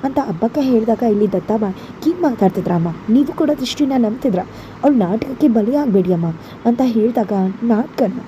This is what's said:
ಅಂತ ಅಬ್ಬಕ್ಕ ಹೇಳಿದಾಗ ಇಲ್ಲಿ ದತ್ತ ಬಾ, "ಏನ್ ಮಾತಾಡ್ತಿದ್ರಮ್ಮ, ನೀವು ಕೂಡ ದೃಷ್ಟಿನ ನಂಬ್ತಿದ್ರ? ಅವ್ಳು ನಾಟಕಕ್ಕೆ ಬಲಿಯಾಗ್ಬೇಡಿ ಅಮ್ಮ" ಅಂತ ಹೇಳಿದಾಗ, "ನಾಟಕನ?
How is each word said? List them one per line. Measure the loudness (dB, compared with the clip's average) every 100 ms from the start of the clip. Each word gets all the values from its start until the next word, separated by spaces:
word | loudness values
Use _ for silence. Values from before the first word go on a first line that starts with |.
ಅಂತ | -2 -2 -2
ಅಬ್ಬಕ್ಕ | -2 -2 0
ಹೇಳಿದಾಗ | 2 2 2 0 2
ಇಲ್ಲಿ | 2 2
ದತ್ತ | 0 -2 -2
ಬಾ, | -2 -6 -12 -4 -2
"ಏನ್ | 0
ಮಾತಾಡ್ತಿದ್ರಮ್ಮ, | -2 2 0 0 -2 0 -2 -4 2
ನೀವು | 2 2 0
ಕೂಡ | 0 0
ದೃಷ್ಟಿನ | -4 -2 0 2
ನಂಬ್ತಿದ್ರ? | 0 0 0 0 -4 -12 -18 0
ಅವ್ಳು | 2 4
ನಾಟಕಕ್ಕೆ | 2 0 -4 0 2
ಬಲಿಯಾಗ್ಬೇಡಿ | 2 2 0 2 2 2
ಅಮ್ಮ" | 0 0 -6 -12 -4 -2
ಅಂತ | 2
ಹೇಳಿದಾಗ, | 2 2 2 0 0 0 -2 -2
"ನಾಟಕನ? | 0 0 0 -2 -2 -2